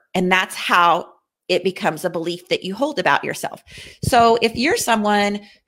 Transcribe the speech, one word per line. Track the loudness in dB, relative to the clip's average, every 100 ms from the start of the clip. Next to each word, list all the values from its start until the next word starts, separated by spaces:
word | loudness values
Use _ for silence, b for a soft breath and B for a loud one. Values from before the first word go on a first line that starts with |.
| _
And | -2 2
that's | 2 0 -6
how | 0 4 4 2 -2 _ _ _ -2
it | -2
becomes | -2 -4 -4 -4 -4
a |
belief | -6 -6 -8 -6
that | -6
you | -4
hold | -4 -4 -2
about | 0 0 -2
yourself. | -8 -10 -12 -20 B B B
So | 2 4 6 4
if | 0 0
you're | -2 0
someone | 0 0 2 0 0 -4 -12 B